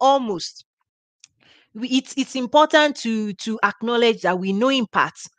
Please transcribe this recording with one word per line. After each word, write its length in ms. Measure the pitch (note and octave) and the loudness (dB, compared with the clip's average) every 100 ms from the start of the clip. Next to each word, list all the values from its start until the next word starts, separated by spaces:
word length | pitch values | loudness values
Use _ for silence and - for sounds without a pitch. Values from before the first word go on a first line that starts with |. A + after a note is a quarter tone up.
almost. 640 | C4+ C#4 A#3 F3 - - _ _ _ _ _ _ _ _ _ _ _ | 2 2 0 -6 -10 -16 _ _ _ _ _ _ _ _ _ _ _
We, 140 | G#3+ B3+ | -12 -2
it's, 260 | C4 - C#4 | -2 -2 -6
it's 180 | B3+ | -6
important 600 | C4 B3 D4+ D4+ D#4 D4+ C#4+ | -6 0 4 4 4 2 0
to, 360 | A3+ A3 G#3 | -4 -4 -4
to 240 | F#3+ A3+ A3 | -6 -8 -2
acknowledge 600 | G3+ - A3+ A#3 A#3 G#3 | -2 -2 -4 2 2 2
that 160 | F3 F3+ | -2 -2
we 140 | F#3+ | -2
know 160 | G3 C4 | 0 0
in 160 | C4+ G#3+ | 0 0
part, 280 | F3+ C#3+ - - | 0 0 -4 -20